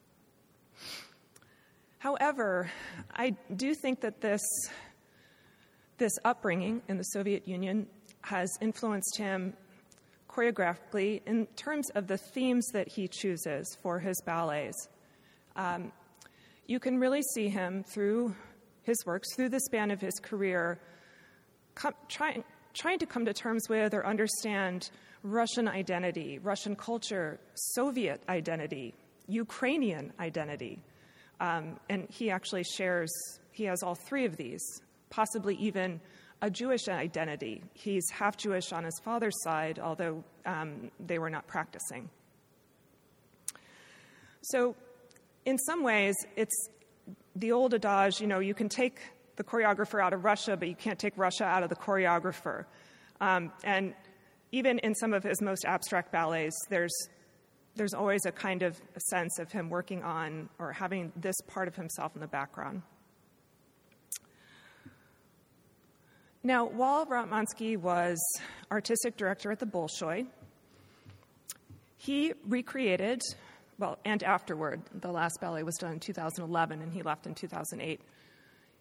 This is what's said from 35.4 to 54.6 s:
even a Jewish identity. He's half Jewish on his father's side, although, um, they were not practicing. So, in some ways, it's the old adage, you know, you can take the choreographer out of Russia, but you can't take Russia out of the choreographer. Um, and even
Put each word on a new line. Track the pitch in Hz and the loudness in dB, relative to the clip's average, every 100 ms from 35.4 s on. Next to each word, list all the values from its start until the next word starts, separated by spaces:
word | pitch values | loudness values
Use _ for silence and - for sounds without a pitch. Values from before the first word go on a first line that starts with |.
| 190 190 | 0 0
even | 208 190 185 165 - - - - | 0 2 -2 -4 -12 -20 -20 -4
a | 208 | -2
Jewish | 185 247 247 214 | 0 0 0 0
identity. | 170 160 160 160 147 117 107 - | -2 -2 -2 -2 -4 -6 -8 -12
He's | - 208 196 170 | -8 0 0 0
half | - 208 - | 0 0 0
Jewish | 208 185 - | -2 -2 -2
on | 165 165 | -4 -4
his | 165 | -6
father's | 220 233 220 - | -4 0 0 0
side, | 165 156 160 160 | 0 0 0 -2
although, | 165 160 170 160 - - 175 | -4 -2 -2 -4 -10 -10 -6
um, | 160 156 143 - - | -4 -4 -8 -12 -10
they | 175 170 | -4 -2
were | 160 | -2
not | 156 - | -4 -4
practicing. | 165 160 - - - 208 - _ _ _ _ _ _ _ _ _ _ _ _ - - - - - - - - - - | -4 -4 -8 -10 -10 -12 -18 _ _ _ _ _ _ _ _ _ _ _ _ -12 -12 -20 -20 -20 -20 -20 -20 -20 -14
So, | - 262 247 - - - - - _ _ 254 | -2 2 2 0 -12 -20 -20 -20 _ _ 0
in | 262 | 2
some | - 339 | 2 2
ways, | 254 214 202 196 - - | 4 6 4 2 -2 -2
it's | 214 - - - - _ - - - 185 | 0 0 -4 -12 -20 _ -18 -18 -12 -2
the | 226 | 2
old | 240 254 | 6 6
adage, | 226 208 196 196 185 | 4 4 6 6 4
you | 208 | 2
know, | 190 | 2
you | 196 | 2
can | 202 208 | 0 0
take | - 254 - - - - - | 2 0 0 -14 -20 -14 -10
the | |
choreographer | - 233 214 202 208 208 | -2 4 4 4 2 4
out | 185 | 4
of | 185 | 4
Russia, | 202 208 226 185 | 4 4 2 0
but | 180 | -2
you | 170 | -2
can't | 220 180 | -4 -2
take | 208 190 | -2 2
Russia | 185 - | 2 2
out | 190 185 | 4 4
of | 170 | 2
the | 170 | -2
choreographer. | - 190 175 170 180 - - - - - - - - - | 2 4 6 4 2 -4 -4 -6 -8 -16 -20 -20 -20 0
Um, | 190 185 165 - | 4 4 2 -4
and | 208 190 196 - - - - _ _ | 0 2 0 -4 -18 -20 -20 _ _
even | 254 | 2